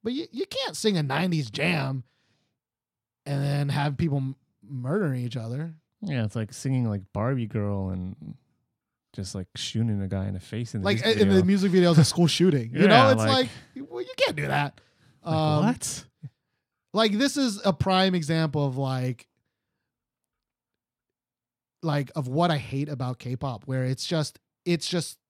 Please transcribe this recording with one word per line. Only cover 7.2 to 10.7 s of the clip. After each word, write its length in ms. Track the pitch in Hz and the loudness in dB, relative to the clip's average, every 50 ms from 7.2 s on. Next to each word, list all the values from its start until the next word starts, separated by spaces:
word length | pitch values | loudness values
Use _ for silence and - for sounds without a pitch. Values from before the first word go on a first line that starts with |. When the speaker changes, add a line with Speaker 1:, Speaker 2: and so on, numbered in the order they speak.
| 107 123 139 127 117 | -2 -2 -2 -4 -4
Speaker 2:
Girl 440 | 104 107 110 104 101 101 98 95 92 | -4 -4 -4 -2 -2 -2 -4 -4 -4
and 480 | 92 92 90 92 - - - - - - _ _ _ _ _ _ _ _ _ _ _ _ _ _ | -4 -6 -6 -8 -10 -14 -16 -18 -18 -18 _ _ _ _ _ _ _ _ _ _ _ _ _ _
just, 240 | _ - 95 92 - | _ -12 -10 -8 -8
like, 120 | 98 92 _ _ | -10 -10 _ _
shooting 440 | - - - - 110 113 117 104 101 | -10 -10 -6 -2 -2 0 0 0 -2
a 60 | 98 | -2
guy 200 | 92 98 98 95 | -4 -4 -4 -4
in 60 | 98 95 | -4 -6
the 60 | 92 | -8
face 340 | - - - 110 123 117 | -10 -10 -8 -8 -8 -6